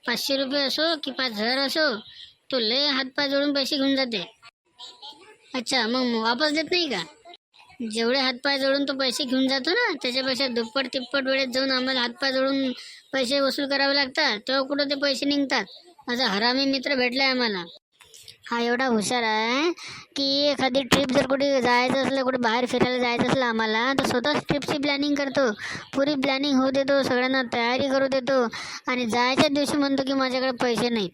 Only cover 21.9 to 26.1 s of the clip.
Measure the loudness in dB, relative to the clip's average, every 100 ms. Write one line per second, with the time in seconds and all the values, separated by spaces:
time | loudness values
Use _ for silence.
21.9 | 2 0 0 0 0 0 0 0 0 0
22.9 | 2 0 0 0 2 2 0 0 0 0
23.9 | 0 0 0 0 -2 -2 -4 -2 -2 0
24.9 | 0 0 0 0 2 0 0 -8 -12 -6
25.9 | -2 0